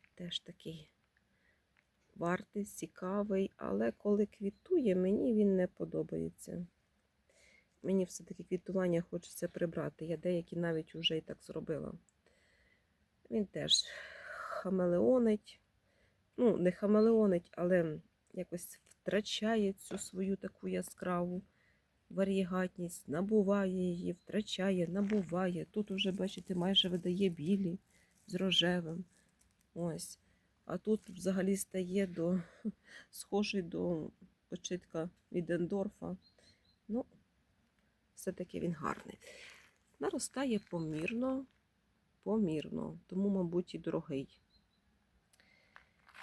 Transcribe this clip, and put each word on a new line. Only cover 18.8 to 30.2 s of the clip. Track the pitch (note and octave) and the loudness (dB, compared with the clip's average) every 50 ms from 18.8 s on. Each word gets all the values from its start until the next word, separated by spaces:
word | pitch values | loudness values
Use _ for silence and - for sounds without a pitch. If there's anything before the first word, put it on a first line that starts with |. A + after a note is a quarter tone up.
| _ - | _ -20
втрачає | - _ - - - G#3 G#3 - - - G#3+ G#3+ A3+ A3 G3+ G3 | -20 _ -4 0 0 0 0 0 -2 -2 0 2 2 4 2 2
цю | G3 - - - - G3+ | 0 -4 -8 -8 -8 -8
свою | - - - F#3 G3 F#3+ G3 | -8 -6 -6 -4 -2 0 -2
таку | - - F#3 - _ - F#3 | -2 -4 -8 -10 _ -6 -4
яскраву | F#3 F3+ F#3 - - - F#3 F3+ F3+ F3 F3 F3+ F3+ F#3 - - _ _ _ _ _ _ _ _ _ _ _ - | -4 -4 -4 -6 -8 -6 -4 -2 0 0 0 -2 -4 -6 -8 -12 _ _ _ _ _ _ _ _ _ _ _ -6
варігатність. | - F3+ G3 F#3+ G3 F#3+ F#3+ F3 F#3 F#3 F#3 F3+ - - F3 E3+ - - - - | -2 0 0 2 2 0 0 0 0 0 -2 -2 -4 -6 -8 -6 -8 -10 -8 -4
Набуває | C3+ E3 G3+ G3+ A3 G#3+ F#3+ F#3+ G3+ G3+ G3 F#3+ | -2 -2 0 4 4 4 6 6 4 2 2 2
її, | F#3 F#3 F3+ F3+ F3 F3 F3+ F3 | 0 0 0 0 0 -2 -2 -4
втрачає, | F3 - _ - - G#3 G#3+ - - - F#3 G3 F#3+ F3+ E3+ E3 | -6 -6 _ -4 -4 -2 -2 -2 -2 0 2 2 2 2 2 0
набуває. | E3+ G3+ G3+ G3 G#3+ G#3 F3+ D#3 E3+ F3+ F#3+ F3+ F3+ E3 D#3 | 0 0 0 2 2 0 0 0 0 0 0 0 -2 -2 -4
Тут | - - G#3+ G#3 - | -4 -4 -4 -4 -2
уже, | F#3+ F#3+ - F#3+ | -2 -2 0 0
бачите, | F3+ G3 F#3 G3+ - - - - F#3+ | 0 0 -2 -4 -4 -6 -6 -4 -2
майже | F3+ F3 F#3+ G3 F#3+ - F#3 | 0 2 2 4 4 4 2
видає | F3 F3 - F3+ F3+ F#3 G3 F#3+ | 2 0 0 0 2 4 2 2
білі | E3 D#3+ D3 E3+ G3+ F#3+ G3 E3 E3+ - _ _ _ _ _ _ _ _ _ | 2 0 0 2 2 2 2 0 -4 -6 _ _ _ _ _ _ _ _ _
з | - E3+ | -8 -4
рожевим. | F3+ F#3+ F#3+ F3 - E3 F3 F3+ F3+ E3 D#3 E3 F3 F#3 - _ _ _ _ _ _ _ _ _ _ _ _ - | -2 0 2 4 4 4 4 4 2 0 -4 -6 -8 -10 -12 _ _ _ _ _ _ _ _ _ _ _ _ -6
Ось. | - F3 E3+ D#3 E3+ - - - - | -4 -4 -2 -4 -4 -8 -10 -14 -16